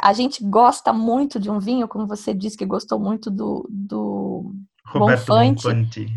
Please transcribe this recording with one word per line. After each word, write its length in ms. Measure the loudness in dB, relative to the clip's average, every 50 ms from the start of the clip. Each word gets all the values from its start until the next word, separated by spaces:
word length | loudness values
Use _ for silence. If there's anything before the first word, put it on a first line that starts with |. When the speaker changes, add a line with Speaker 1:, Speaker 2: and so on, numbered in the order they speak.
Speaker 1:
a 100 | 4 2
gente 320 | 4 2 0 -2 -2 -4 -2
gosta 480 | 2 4 6 6 6 4 2 0 0
muito 460 | 0 0 0 0 2 0 0 0 -2 -4
de 120 | -4 -2
um 80 | -2 -2
vinho, 280 | -2 0 0 0 -2
como 200 | -2 -4 -6 -6
você 280 | -6 -6 -6 -4 -4 -4
disse 220 | -2 -4 -6 -6
que 100 | -6 -4
gostou 320 | -4 -4 -4 -2 -2 -2 -2
muito 320 | 0 -2 -4 -4 -4 -6
do, 360 | -6 -4 -4 -4 -4 -6 -8 -8
do 840 | -8 -8 -8 -6 -4 -4 -4 -4 -4 -4 -4 -4 -6 -6 -8 -10 -12 -14 -16 -18 _ _ -12
Speaker 2:
Roberto 340 | -4 0 4 6 6 6 4 4
Speaker 1:
Bonfante. 360 | 4 4 6 6 6 4 2 0
Speaker 2:
Bonfante, 420 | 0 0 0 0 -2 -4 -6 -8 -6 -6